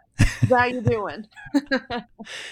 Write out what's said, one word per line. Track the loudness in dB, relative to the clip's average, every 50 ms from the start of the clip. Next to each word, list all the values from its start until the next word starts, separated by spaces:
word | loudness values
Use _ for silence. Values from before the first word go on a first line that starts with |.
| _ _ _ 4
"Zau | 4 4 4 2 2 4 4 4 4 2
You | 0 -2
Doin'?" | 0 0 0 0 -2 -6 -8 -10 -12 -16 _ -20 -12 -2 -2 -2 0 0 -2 -4 -2 -4
<laughs> | -8 -8 -8 -10 _ -20 -18 -16 -14 -14 -14 -14